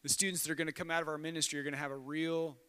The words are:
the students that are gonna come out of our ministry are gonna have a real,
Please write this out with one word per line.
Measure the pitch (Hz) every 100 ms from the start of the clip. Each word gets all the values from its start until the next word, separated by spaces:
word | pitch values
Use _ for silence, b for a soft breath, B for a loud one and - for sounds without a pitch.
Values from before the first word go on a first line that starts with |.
the | 143
students | - 196 180
that | 151
are | 156
gonna | 160
come | 151 170
out | 165
of | 156
our | 151
ministry | 160 165 147 147
are |
gonna | 143 143
have | 143
a | 139
real, | 131 156 165 165 160 131